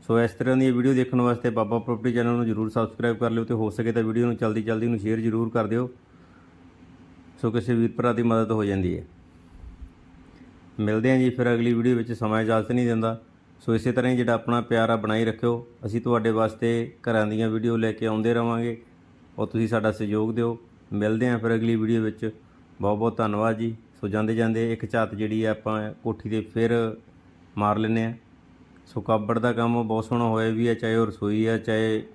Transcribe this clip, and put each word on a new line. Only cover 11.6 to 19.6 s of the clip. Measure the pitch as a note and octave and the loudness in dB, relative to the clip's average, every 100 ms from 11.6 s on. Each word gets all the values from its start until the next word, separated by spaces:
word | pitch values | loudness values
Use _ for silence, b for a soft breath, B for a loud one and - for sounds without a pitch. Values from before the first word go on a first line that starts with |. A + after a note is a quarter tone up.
| A#2 | 2
ਵੀਡੀਓ | A#2 A#2+ A#2+ | 2 2 2
ਵਿੱਚ, | A#2 | -2
ਸਮਾਂ | A2+ A2 A2 | -4 0 0
ਇਜਾਜ਼ਤ | A2 A2+ G#2 | 2 0 2
ਨਹੀਂ | B2 B2 | 0 2
ਦਿੰਦਾ। | A2+ A2+ A2+ - - _ - | 0 0 -4 -12 -20 _ -10
ਸੋ | - A2+ | 0 0
ਇਸੇ | A#2+ | 2
ਤਰ੍ਹਾਂ | A#2+ B2+ | 2 2
ਹੀ | B2 | 2
ਜਿਹੜਾ | A#2+ | 2
ਆਪਣਾ | A#2 A#2 A#2+ | 0 2 -2
ਪਿਆਰ | A2 A#2 A2+ | 2 0 2
ਆ | A2+ | 0
ਬਣਾਈ | G#2+ A2 A2+ | 0 0 0
ਰੱਖਿਓ। | G#2+ A#2+ A#2 A#2+ - A2 | 0 -2 -2 -6 -12 -6
ਅਸੀਂ | A2+ | -4
ਤੁਹਾਡੇ | A#2+ A#2+ A2+ | 0 2 2
ਵਾਸਤੇ | A2 A2 A2 A#2 A#2 A#2 - | 2 0 0 -2 0 -4 -8
ਘਰਾਂ | - A2 G#2+ | -2 0 0
ਦੀਆਂ | G#2+ A2+ | 0 0
ਵੀਡੀਓ | A2 A#2 A2+ | 0 0 0
ਲੈ | A2+ | 0
ਕੇ | G#2+ A2+ | -2 -2
ਆਉਂਦੇ | G#2+ A2 | 0 0
ਰਵਾਂਗੇ | A#2+ A#2 A#2 A#2+ A2+ - - - - - - | 0 0 -2 -4 -6 -14 -20 -20 -20 -20 -8
ਔਰ | G#2+ | -4
ਤੁਸੀਂ | A2+ | 0